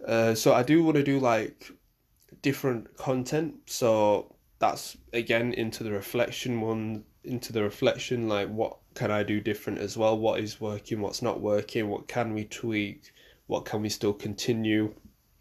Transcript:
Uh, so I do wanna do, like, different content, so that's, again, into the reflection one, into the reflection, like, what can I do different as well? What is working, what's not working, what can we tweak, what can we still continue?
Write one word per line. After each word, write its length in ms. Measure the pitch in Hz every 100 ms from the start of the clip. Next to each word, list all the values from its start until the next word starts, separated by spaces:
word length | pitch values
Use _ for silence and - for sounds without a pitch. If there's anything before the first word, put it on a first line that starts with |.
Uh, 300 | - 113 113
so 180 | 113 139
I 120 | 120
do 180 | 127 160
wanna 220 | 160 147
do, 160 | 139 139
like, 500 | 123 110 104 - - - _ _ _ _ _ -
different 540 | 139 135 139 117 - -
content, 580 | 139 131 127 151 160 - -
so 680 | - 120 110 104 101 - - _ _
that's, 380 | 110 - - - -
again, 400 | 120 117 117 123
into 320 | 113 113 -
the 80 | 113
reflection 680 | 101 - 120 - - 127 117
one, 440 | 110 110 110 107 - _
into 280 | - 120 -
the 100 | 113
reflection, 640 | 104 - 123 - - 123 113
like, 220 | 101 101
what 300 | 107 110 - _
can 160 | - 113
I 120 | 104
do 180 | 104 104
different 380 | 107 101 - 101
as 180 | 101 113
well? 220 | 110 110
What 220 | 110 104
is 200 | 107 -
working, 400 | 107 104 - 110
what's 200 | 98 -
not 200 | 117 -
working, 480 | 107 104 - 120 104
what 200 | 101 -
can 240 | 120 113
we 120 | 107
tweak, 680 | 107 - 117 107 101 98 - - - _ -
what 200 | 98 -
can 160 | 107
we 80 | 107
still 240 | - 104
continue? 800 | 101 107 101 - 113 110 107 107 - - _ _ _